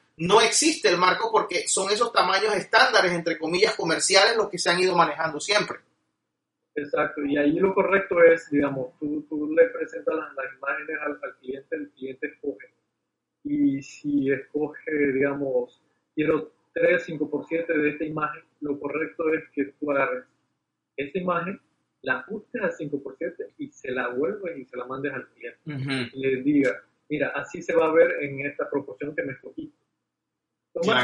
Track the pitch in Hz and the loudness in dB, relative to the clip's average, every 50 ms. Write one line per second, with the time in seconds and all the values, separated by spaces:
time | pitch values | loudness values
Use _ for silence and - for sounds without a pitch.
0 | _ _ _ - 165 175 208 226 226 220 - - 294 330 311 - - 202 175 175 | _ _ _ -4 0 4 6 6 6 6 4 2 2 2 2 2 2 2 2 4
1 | 185 185 - - 233 226 220 208 - - 175 160 - - - 180 190 196 208 214 | 4 4 4 2 2 0 2 2 2 0 -2 -4 -2 -2 -2 0 0 0 0 0
2 | 247 233 - 202 185 185 190 196 208 214 208 185 - - - 226 254 247 220 208 | 0 0 2 2 2 4 2 2 2 2 0 0 0 2 4 4 6 6 6 4
3 | 190 180 175 170 165 170 165 - 160 156 175 180 208 226 - - 190 170 - - | 4 4 2 0 -2 -2 -4 -2 -2 -2 0 2 2 2 2 0 0 0 0 0
4 | - - 190 196 202 226 233 220 202 - - 175 - 180 175 175 185 185 170 175 | 2 4 6 6 6 6 4 2 0 -2 -2 -2 0 0 2 2 2 4 4 4
5 | 165 156 190 - 165 160 147 147 - - 208 208 - - - - _ _ _ _ | 4 4 2 -2 -4 -4 -4 -4 -2 0 0 0 0 -2 -6 -12 _ _ _ _
6 | _ _ _ _ _ _ _ _ _ _ _ _ _ _ - 151 143 - - 151 | _ _ _ _ _ _ _ _ _ _ _ _ _ _ -8 -8 -6 -4 -2 -2
7 | 147 147 - 151 143 139 147 147 147 147 160 180 190 190 190 202 - 175 196 196 | -2 -2 -2 -4 -4 0 2 2 4 4 4 4 2 2 4 2 2 2 2 0
8 | 190 - 180 170 170 165 165 165 - - 143 143 143 139 135 131 127 127 - - | 0 2 4 8 8 8 8 6 2 0 0 0 0 0 0 -4 -6 -8 -8 -8
9 | 151 147 151 151 147 - 156 151 151 151 156 165 165 170 - 165 160 - - 160 | -6 -6 -4 -6 -6 -6 -6 -6 -4 0 4 4 4 4 2 -2 -8 -8 -8 -8
10 | - 165 160 160 - - 139 135 135 135 - - - - - 151 151 156 156 143 | -6 -4 -4 -4 -4 -8 -10 -10 -10 -10 -10 -8 -6 -6 -6 -4 -6 -8 -8 -6
11 | 151 147 143 - - - - _ 131 127 135 135 135 _ 165 151 143 - _ - | -6 -6 -6 -8 -10 -12 -14 _ -12 -10 -10 -10 -10 _ -8 -8 -8 -10 _ -12
12 | 131 135 127 - 151 147 - - - 143 - - - - _ _ _ _ _ _ | -12 -10 -10 -8 -10 -10 -10 -8 -8 -8 -8 -8 -12 -20 _ _ _ _ _ _
13 | _ _ _ _ _ _ _ _ - 294 - 147 143 139 135 139 135 - - - | _ _ _ _ _ _ _ _ -8 -4 0 2 2 2 2 0 -6 -10 -16 -12
14 | - 147 143 139 135 135 139 127 - - - 147 151 151 - - - 165 156 147 | -6 -2 -2 0 2 2 0 -2 -2 -6 -6 -4 -4 -4 -6 -8 -8 -4 -2 0
15 | 143 139 131 135 143 143 139 143 143 135 127 123 123 - - _ _ _ _ _ | 2 2 2 2 0 0 0 -2 -4 -2 -2 -2 -2 -4 -8 _ _ _ _ _
16 | _ _ _ 156 151 151 160 143 - - - _ _ _ - 165 170 170 180 170 | _ _ _ -2 0 2 2 0 -2 -6 -14 _ _ _ -2 2 4 4 4 2
17 | - - 160 143 151 147 151 139 - - 165 165 - - 165 151 151 151 147 - | 0 -4 -6 -6 -4 -4 -4 -6 -4 -4 -4 -2 -2 0 0 0 0 0 0 -2
18 | 160 151 156 156 151 - - 160 - _ _ _ 147 147 143 143 143 143 147 156 | -6 -6 -4 -4 -4 -4 -6 -8 -16 _ _ _ -6 -6 -6 -4 -6 -6 -4 -4
19 | 160 156 - - 165 156 160 151 - - _ 147 139 139 - _ 147 147 139 139 | -6 -6 -4 -2 0 0 0 0 -2 -4 _ -4 -4 -4 -6 _ -4 -2 0 0
20 | 135 127 127 127 - _ _ _ _ _ _ _ _ _ _ _ _ _ _ - | 0 0 -2 -4 -8 _ _ _ _ _ _ _ _ _ _ _ _ _ _ -8
21 | 143 - - 190 180 180 175 170 165 185 196 - _ _ _ _ _ _ _ _ | -8 -6 -6 -4 -2 -2 -2 -2 -4 -6 -8 -10 _ _ _ _ _ _ _ _
22 | - 131 131 127 - - 214 214 - _ - 226 202 165 - - 160 143 147 139 | -4 -4 -4 -4 -4 -8 -12 -12 -10 _ -8 -4 -4 -4 -4 -4 -6 -6 -6 -6
23 | 135 131 - - 165 170 165 - - - _ - 143 - - - - 131 123 127 | -8 -10 -10 -8 -8 -8 -8 -8 -12 -12 _ -12 -14 -14 -14 -12 -10 -6 -4 -4
24 | 127 123 123 127 151 180 208 208 196 170 156 139 123 - - 123 127 127 131 135 | -4 -4 -4 -2 -2 -2 -4 -6 -8 -10 -10 -10 -12 -12 -12 -12 -10 -10 -8 -6
25 | 139 143 131 123 123 - _ _ - 120 - _ - 156 147 135 131 139 135 131 | -6 -6 -6 -8 -10 -14 _ _ -16 -16 -16 _ -12 -10 -8 -8 -6 -4 -4 -4
26 | 120 120 135 135 135 135 131 127 127 143 151 143 135 123 - - - _ _ _ | -4 -6 -6 -4 -2 -2 -2 0 0 2 4 4 4 2 0 -2 -8 _ _ _
27 | _ - 151 147 - - - 143 - - - 175 - - 170 165 160 160 156 165 | _ -6 -4 -2 -2 -2 -4 -4 -8 -8 -10 -10 -6 -2 2 2 2 4 6 6
28 | 170 170 170 165 147 139 139 135 139 143 - - 147 - 143 139 - - 127 - | 6 6 4 -2 -6 -6 -6 -6 -6 -6 -6 -6 -6 -4 -4 -6 -6 -6 -10 -10
29 | 147 147 151 160 151 139 127 - - - - - 156 - - _ _ _ _ _ | -10 -8 -6 -6 -6 -8 -8 -12 -14 -16 -14 -14 -14 -14 -16 _ _ _ _ _
30 | _ _ _ _ _ _ _ _ _ _ _ _ _ _ - 165 175 202 226 254 | _ _ _ _ _ _ _ _ _ _ _ _ _ _ -6 -2 0 2 4 4